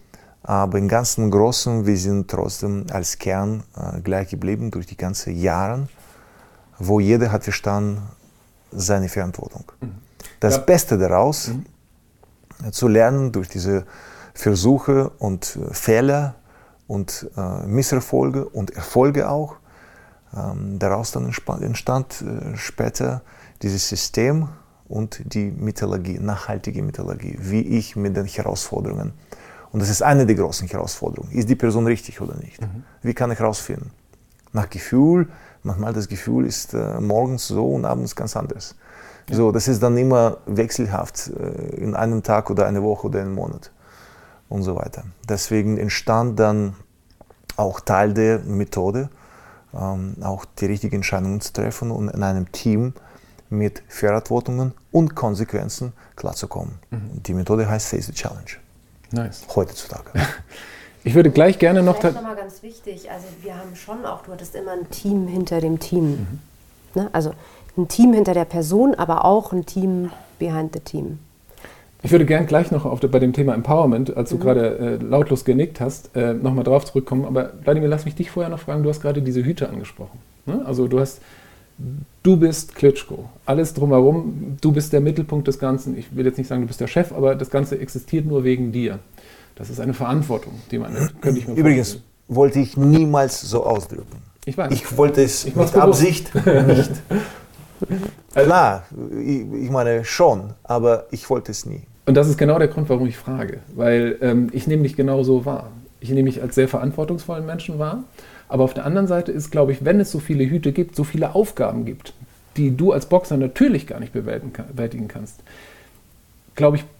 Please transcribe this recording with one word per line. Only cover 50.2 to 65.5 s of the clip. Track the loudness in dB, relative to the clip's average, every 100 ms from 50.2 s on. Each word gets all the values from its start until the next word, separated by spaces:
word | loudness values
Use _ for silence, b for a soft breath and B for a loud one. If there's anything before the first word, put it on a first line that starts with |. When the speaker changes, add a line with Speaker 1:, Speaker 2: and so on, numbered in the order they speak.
Speaker 1:
auch | -6 -8
die | -10 -4 -4
richtigen | -2 -2 -4
Entscheidungen | -2 -2 -2 -4
zu | -6
treffen | -4 -4 -4 -6
und | -4 -4
in | -2
einem | -2 -2 -4
Team | -4 0 2 0 -6 B B B B B
mit | -2 -2 -4 -14
Verantwortungen | -2 2 2 0 -2 -2 -2 -2 -4 _
und | 2 2 2
Konsequenzen | -2 -2 -2 -4 -4 -6 -10 -12 b b
klarzukommen. | -8 -8 -8 -8 -10 -12 -12
Speaker 2:
Mhm. | -10 -10 -10
Speaker 1:
Die | -6
Methode | -4 0 2 2
heißt | -2 -2
Face | -6 -6
the |
Challenge. | -8 -8 -10 -14 -18 -20 _ _ _ -10
Speaker 2:
Nice. | -6 -6 -10 -6 -2
Speaker 1:
Heutzutage. | -2 -4 -14 -16 -8
Speaker 2:
<laughs> | -4 -4 -4 -16 B B B B B
Ich | 2 6
würde | 6
gleich | 8 6 6
gerne | 4 6
noch | 4 4
Speaker 3:
Vielleicht | 2 0
Speaker 2:
ta- |
Speaker 3:
noch | -6
mal | -10
ganz | -12 -16
wichtig, | -20 -18 -16 -14 -14
also | -16 -16 -16
wir | -14 -14
haben | -14 -16
schon | -14 -12 -10
auch, | -12
du | -14
hattest | -16 -14 -12
immer | -10
ein | -10 -10
Team | -8 -2 -2 -2
hinter | -2 -2